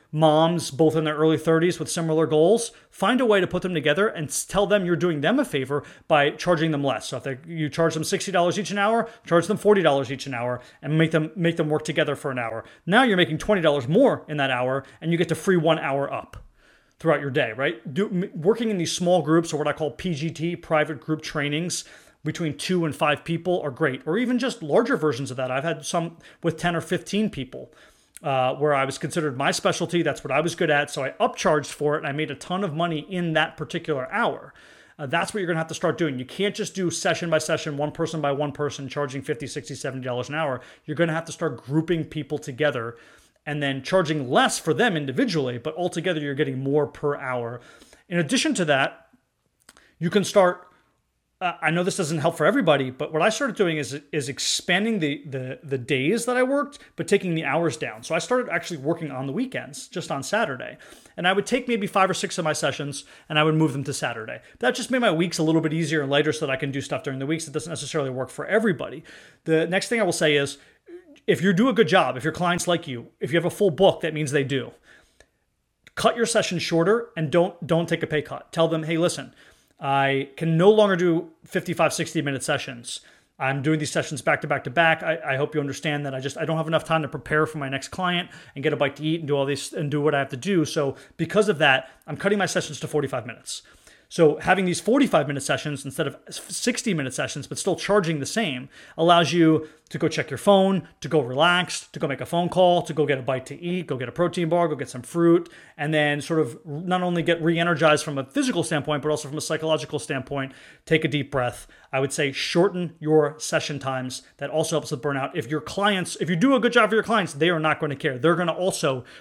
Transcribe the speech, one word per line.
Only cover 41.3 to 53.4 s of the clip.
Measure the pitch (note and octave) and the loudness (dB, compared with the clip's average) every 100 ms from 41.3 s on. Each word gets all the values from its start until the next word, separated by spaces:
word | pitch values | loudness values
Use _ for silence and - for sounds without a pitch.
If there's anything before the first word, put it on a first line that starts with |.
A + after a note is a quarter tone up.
start | - D#3+ B2+ | -4 -4 -4
grouping | - D3+ D#3+ E3+ C#3+ | -2 -2 0 -2 -2
people | D#3+ C#3+ D3 | -8 -6 -8
together | - B2 D3+ B2+ A2+ A#2 - - _ _ | -8 -2 0 0 -6 -10 -20 -20 _ _
and | - D3 | -8 -2
then | C#3 C3+ | -2 -2
charging | C3+ F#3 D#3+ D#3 B2 | 0 2 2 -2 0
less | E3 B3+ - | 2 2 0
for | - | -2
them | C#3+ A#3+ E3 | 2 2 0
individually, | C#3 B2+ B3+ E3 C3 A#2+ | -2 -2 0 0 -2 -4
but | D#3 D#3+ | -8 -4
altogether | F3+ F3 E3 D#3+ | -4 -2 -2 -2
you're | D3 | -4
getting | C#3 D3 C3 | -2 -2 -2
more | C3+ D3 C#3+ | 0 0 0
per | - D3 C#3+ | -2 -4 -4
hour. | C3+ B2+ A#2 B2 - - - - _ | -4 -4 -6 -10 -16 -20 -20 -20 _
In | F3 | -2
addition | D#3 B3+ D#4+ | 2 2 0
to | G#3 | 0
that, | E3 C#3 C#3 - _ _ _ _ _ _ _ - _ _ | 2 2 2 -2 _ _ _ _ _ _ _ -20 _ _
you | E3 | 0
can | G#3+ | 0
start, | F3+ G3+ F3+ F3+ - _ _ _ _ _ _ _ | 2 4 4 2 -10 _ _ _ _ _ _ _
uh, | F3+ E3 | -6 -2
I | D#3 | 0
know | E3 | 2
this | F3+ - | 0 0
doesn't | D#3 E3 | -2 0
help | D3 E3 | 0 2
for | D#3 | 2
everybody, | B3+ F3+ C#3+ C3 | 4 4 4 2
but | B2+ D3+ | -4 -4
what | D#3+ | 0
I | F#3 | 0
started | G#3+ | 2